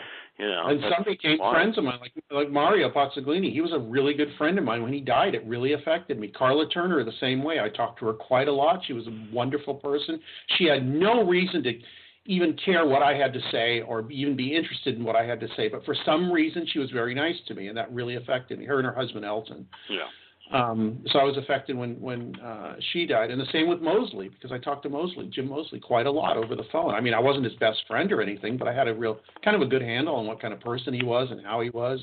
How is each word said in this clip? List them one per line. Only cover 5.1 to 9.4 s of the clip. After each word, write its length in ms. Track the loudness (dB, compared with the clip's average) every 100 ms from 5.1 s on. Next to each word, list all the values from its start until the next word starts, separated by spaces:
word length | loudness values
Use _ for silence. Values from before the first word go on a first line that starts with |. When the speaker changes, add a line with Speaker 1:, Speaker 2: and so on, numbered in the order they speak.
| 2 2 0
Speaker 2:
it 100 | -4
really 280 | -2 0
affected 480 | 0 0 -2 -2 -6
me. 80 | -6
Carla 400 | 0 4 4 2
Turner, 340 | 0 0 2
the 80 | 0 -2
same 240 | -2 0
way. 160 | 0 0
I 100 | -2
talked 300 | -2 -4 -2
to 80 | -4
her 60 |
quite 340 | -4 2 2 4
a 60 |
lot. 280 | 4 4 2 0
She 60 |
was 160 | -8 -8
a 180 | -10 -8
wonderful 400 | -2